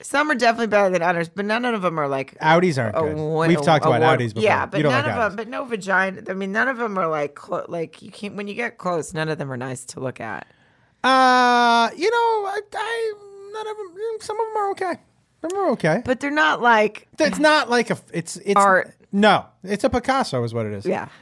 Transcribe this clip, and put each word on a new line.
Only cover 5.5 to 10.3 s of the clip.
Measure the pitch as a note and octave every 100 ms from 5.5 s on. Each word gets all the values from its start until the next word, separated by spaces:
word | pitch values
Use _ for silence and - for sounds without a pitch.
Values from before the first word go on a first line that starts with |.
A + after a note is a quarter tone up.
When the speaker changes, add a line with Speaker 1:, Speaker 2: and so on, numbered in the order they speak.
| C4+
Speaker 1:
vagina. | C4 A3 F#3 F#3 F#3+ F#3 -
I |
mean, | F#3+ G3
none | G#3 B3
of | A#3
them | A3+ F#3+
are | E3
like, | D#3 D3
clo-, | - - F3 -
like | E3+ E3 -
you | -
can't, | - G3+ F#3
when | G3+
you |
get | A3 A#3+ -
close, | F3+ F3 -
none | D#3 D#3
of | D3
them | C#3
are | B2+
nice | C3 B2+ -
to | -
look | C3 -
at. | A2+